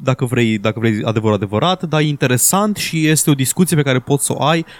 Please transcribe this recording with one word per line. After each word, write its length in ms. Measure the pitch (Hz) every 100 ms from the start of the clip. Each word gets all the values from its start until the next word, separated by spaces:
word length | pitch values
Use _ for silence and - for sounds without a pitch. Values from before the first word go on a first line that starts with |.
dacă 220 | 131 127
vrei, 340 | 120 120 117 107
dacă 200 | 110 110
vrei 220 | 113 107
adevărul 320 | 117 110 107 101
adevărat, 460 | 98 107 170 185
dar 180 | 160 151
e 40 |
interesant 720 | 151 143 131 123 - 190 214 196
și 300 | - 160 156
este 220 | 156 165
o 40 |
discuție 420 | 139 127 - 175 151
pe 60 |
care 160 | 139 127
poți 260 | - 143 -
să 60 | 123
o 60 |
ai, 200 | 139 165 160